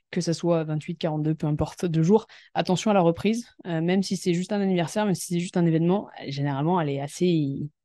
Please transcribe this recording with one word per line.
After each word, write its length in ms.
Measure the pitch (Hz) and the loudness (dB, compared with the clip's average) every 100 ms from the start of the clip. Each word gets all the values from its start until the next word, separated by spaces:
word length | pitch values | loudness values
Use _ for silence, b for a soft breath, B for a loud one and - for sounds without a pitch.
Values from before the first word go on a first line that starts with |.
| _ | _
que 100 | - | -4
ce 120 | 170 | -2
soit 300 | 160 170 165 | -2 0 0
vingt-huit, 340 | 156 151 - 170 | 0 -4 -6 -6
quarante-deux, 360 | 170 151 151 | -4 -2 -2
peu 140 | 160 156 | -2 -2
importe, 380 | 151 156 - 180 | -2 -4 -4 -2
deux 180 | 160 | 2
jours, 240 | 160 214 - B B | 4 4 2 B B
attention 380 | 175 170 175 220 | -4 0 0 2
à 20 | |
la 80 | 202 | 4
reprise, 460 | 170 170 202 233 - _ 180 | 4 2 0 -2 -6 _ -6
euh, 160 | 160 | -2
même 220 | 170 190 | 0 0
si 140 | 185 190 | 0 -2
c'est 180 | 185 170 | 0 -2
juste 160 | 185 | -2
un 100 | 202 | -2
anniversaire, 440 | 196 180 160 214 208 | 0 0 0 0 0
même 100 | 175 | -2
si 180 | - | -2
c'est 60 | 175 | -4
juste 180 | 180 180 | -2 0
un 80 | 170 | 2
événement, 440 | 160 170 196 - - - | 4 2 2 -2 -12 -10
généralement, 520 | 139 143 135 151 185 | -4 -2 0 0 0
elle 100 | 151 | 0
est 120 | 139 | -4
assez 680 | 143 - 180 165 139 139 147 - | -6 0 2 2 0 -4 -8 -12